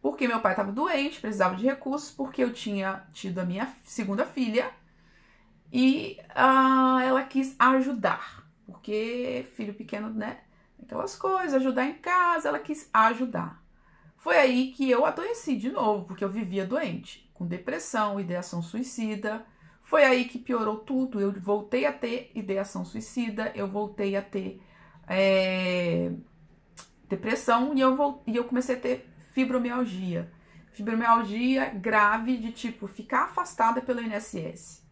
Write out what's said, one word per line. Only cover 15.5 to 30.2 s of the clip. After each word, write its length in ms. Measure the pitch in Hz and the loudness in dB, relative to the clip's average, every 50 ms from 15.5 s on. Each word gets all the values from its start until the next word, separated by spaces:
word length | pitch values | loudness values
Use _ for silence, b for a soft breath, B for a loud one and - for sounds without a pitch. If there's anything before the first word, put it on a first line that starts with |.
| 262 | -2
de 160 | 202 196 254 | -2 -2 -4
novo, 320 | - - 247 214 208 202 175 | -2 0 2 2 2 0 -2
porque 180 | - 185 - | -8 -6 -4
eu 60 | 202 196 | -4 -4
vivia 380 | 185 226 214 180 185 196 190 | -2 -4 -4 -2 -2 -4 -2
doente, 640 | 185 240 302 320 208 165 - - - - - _ _ | 0 -2 -2 -2 -2 -6 -8 -10 -14 -20 -20 _ _
com 140 | _ _ 180 | _ _ -6
depressão, 720 | 170 175 180 - - 277 330 - - - 226 214 208 202 202 | -6 -6 -6 -6 -6 -6 -6 -6 -4 -2 0 0 0 -2 -4
ideação 420 | 196 175 175 175 175 - - 170 | -4 -4 -4 -6 -6 -6 -6 -6
suicida. 840 | 165 170 - 220 254 254 - - 220 214 214 202 202 214 214 226 b b b b b b b b | -6 -6 -6 -6 -6 -6 -4 -4 -4 -4 -4 -4 -4 -4 -6 -6 b b b b b b b b
Foi 220 | _ - - 311 285 | _ 0 4 6 6
aí 220 | 262 254 254 247 | 8 6 4 2
que 120 | 247 - 240 | -2 -6 -12
piorou 380 | - - 247 226 220 214 220 | -4 -2 -2 0 0 -2 -2
tudo, 420 | 214 - - 269 254 262 262 233 208 | -4 -6 -2 0 0 0 0 0 0
eu 140 | 196 202 | 0 0
voltei 540 | 196 202 180 196 202 208 202 - - 254 277 | -2 -4 -2 0 0 0 0 -2 -2 2 2
a 60 | 294 | 0
ter 380 | 285 - - 233 233 247 - - - | -2 -2 -6 -4 -4 -6 -8 -8 -10
ideação 500 | 226 196 190 190 196 202 196 - 190 180 | -10 -6 -2 -2 -2 -2 -4 -6 -8 -8
suicida, 680 | 170 - 220 220 - - 254 240 220 208 214 220 - - | -8 -8 -10 -10 -6 -4 -4 -2 -2 -2 -4 -6 -6 -4
eu 120 | 214 202 | -4 -6
voltei 480 | 196 190 208 208 208 208 - 202 196 196 | -4 -2 -4 -4 -4 -4 -2 -2 0 0
a 60 | 196 | -2
ter, 400 | 196 - - 196 190 190 190 B B B B B B B B B B - | -4 -4 -6 -6 -6 -6 -10 B B B B B B B B B B -2
é, 1040 | 180 190 196 190 190 190 190 185 185 185 185 185 180 180 175 170 165 170 175 175 175 170 - _ _ _ - _ _ _ _ _ _ - - - _ _ _ - | 2 4 6 6 6 6 4 2 0 0 0 0 0 2 2 2 2 0 0 -2 -4 -8 -12 _ _ _ -20 _ _ _ _ _ _ -16 -16 -16 _ _ _ -6
depressão 680 | 196 - - 220 233 254 - - 233 240 254 285 302 | -6 -4 -2 -2 -2 0 4 4 4 4 4 2 2
e 60 | 262 | 4
eu 160 | 262 262 262 | 4 4 4
vol-, 260 | 277 294 285 269 - - | 4 2 0 0 -4 -6
e 100 | - 220 | -2 -2
eu 80 | 240 240 | -2 -2
comecei 320 | - 254 247 254 - 247 | 0 -2 -2 0 0 -2
a 40 | 254 | -2
ter 300 | - 247 254 254 - - - - - - | 0 -2 -2 -2 -4 -18 -20 -20 -20 -6
fibromialgia. 1000 | - 262 262 254 254 254 240 240 240 254 247 208 185 185 190 180 170 170 | 0 0 0 2 2 0 0 0 0 -2 -2 -2 -4 -6 -4 -2 -4 -4